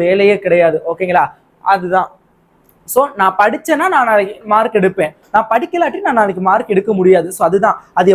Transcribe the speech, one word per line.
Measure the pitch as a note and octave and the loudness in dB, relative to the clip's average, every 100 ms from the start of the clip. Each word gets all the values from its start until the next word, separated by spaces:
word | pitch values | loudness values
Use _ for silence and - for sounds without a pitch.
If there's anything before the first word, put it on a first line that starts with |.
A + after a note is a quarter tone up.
வேலையே | F3 F#3+ G3+ G3 F#3 | 2 2 2 0 0
கிடையாது, | F3 E3 D#3 E3+ | 2 2 0 -4
ஓகேங்களா? | E3 F#3 F3 C#3+ - _ _ | -6 -2 0 0 -4 _ _
அதுதான். | - G3 F3+ F#3 E3+ _ _ _ _ _ _ _ - | -2 -2 0 -2 -4 _ _ _ _ _ _ _ -6
So | B3 C#4 A#3 | -2 -2 0
நான் | F#3+ F#3 | -2 2
படிச்சேன்னா | D#4+ E4 - D4 F#4 | 0 0 -4 -2 0
நான் | D#4 A#3 | 0 2
நாளைக்கு | G#3+ G3 - G#3+ | 0 0 -6 -2
மார்க் | G#3+ B3 G#3 | 0 0 0
எடுப்பேன், | F#3 F#3 D#3 - _ | 0 -2 -6 -6 _
நான் | G#3+ A3 | -2 0
படிக்கலாட்டி | A3+ E4+ F4 D#4 F4 | -2 -2 -2 -4 -4
நான் | F#4+ A#3+ | -2 0
நாளைக்கு | G3+ F3+ F#3 | 0 -2 0
மார்க் | G#3 A#3+ | 0 0
எடுக்க | G3 G3+ F#3+ | -2 -2 0
முடியாது. | F#3 F#3 E3 F#3 | 2 2 0 -2
So | F3 | -2
அதுதான், | F#3+ G3 - - - | 0 0 -2 -6 -2
அது | F#3 | 2